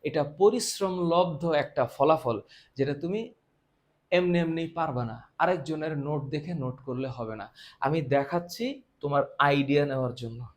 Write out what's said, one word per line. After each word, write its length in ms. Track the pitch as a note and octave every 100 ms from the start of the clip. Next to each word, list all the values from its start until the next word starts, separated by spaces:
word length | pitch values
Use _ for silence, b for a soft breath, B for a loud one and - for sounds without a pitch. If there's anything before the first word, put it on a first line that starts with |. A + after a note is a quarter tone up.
এটা 200 | D3+ D3+ C#3+ -
পরিশ্রম 560 | G3+ A3+ - - G3 F#3 E3+
লব্ধ 300 | E3+ F3+ D3+ E3+
একটা 400 | D3+ C#3 - B2
ফলাফল, 540 | - C#3+ D#3+ B2+ A2 - B B -
যেটা 180 | C3+
তুমি 380 | C#3+ E3+ G#3 A#3 _ _ _ _ _ _ _ _
এমনি 280 | F3+ F3+ F3
এমনি 280 | E3 E3 E3
পারবা 380 | E3+ D#3+ B2
না। 120 | A#2 A2+ - _
আরেকজনের 600 | E3 F3+ C3+ D#3 D#3 D3
নোট 240 | C#3 D3+ C3
দেখে 260 | D3+ D3
নোট 220 | F3 C3 B2+
করলে 280 | - B2+ C3
হবে 280 | A#2+ A2+ A2
না। 100 | G2+ B B B
আমি 220 | C3+ E3
দেখাচ্ছি 800 | C3 C#3 C#3 F3 F3 - A#3+ C#4+ _ _
তোমার 220 | C#3+ C#3 C#3 -
আইডিয়া 480 | C#3+ C#3+ C#3 C#3+ D3
নেওয়ার 280 | C3 B2+
জন্য। 260 | B2 A#2+ A#2 A#2+